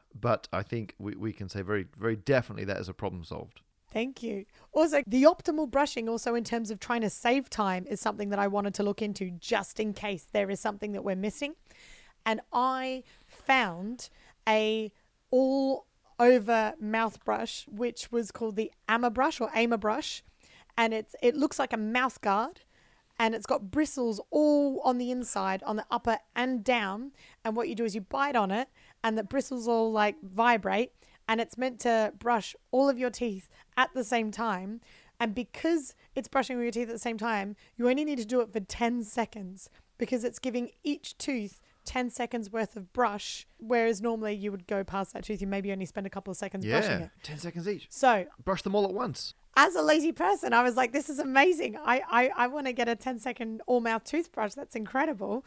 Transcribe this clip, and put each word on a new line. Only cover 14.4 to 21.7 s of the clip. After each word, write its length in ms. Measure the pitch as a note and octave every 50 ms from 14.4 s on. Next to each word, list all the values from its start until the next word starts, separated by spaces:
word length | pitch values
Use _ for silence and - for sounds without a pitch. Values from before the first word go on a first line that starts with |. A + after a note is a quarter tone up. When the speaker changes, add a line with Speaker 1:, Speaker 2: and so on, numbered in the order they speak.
| _ A3
Speaker 2:
a 420 | G#3+ A3 A3 A3 A3 A3 A3 G#3 - _ _ _ _ _ _ _
all 560 | - B3+ C4+ C4 C4+ C#4 C4+ C4+ C4+ C4 - _ _ _ _ _ _ -
over 560 | A#3+ B3 B3+ A#3+ G3+ A3 A#3 A3 G#3+ G#3+ A3 -
mouth 440 | G#3+ G#3 A3 A3+ A3+ G#3+ G#3+ - -
brush, 400 | - G#3 G#3 A#3 A3 - - - -
which 400 | G#3 G3+ B3 A#3+ A#3+ - - - A#3+
was 180 | A#3 A3+ - -
called 240 | - A#3 A3 G3+
the 160 | G#3+ A3 - - _ _ -
Ama 220 | A3 A#3 B3 A#3+
brush 300 | G#3 B3 C4 D#4+ D#4 -
or 100 | A#3 G#3+ -
Ama 220 | A3 A#3 A#3 A#3 G#3+
brush. 440 | G#3 G#3 A3 D4 D4+ - - - - - _ _ _ - - - - _ _
And 180 | - A3+ A3+ A3
it's, 200 | A3 G#3+ - - - -
it 140 | A#3+ D4+
looks 220 | D4+ C#4+ D4 - -
like 140 | C4+ -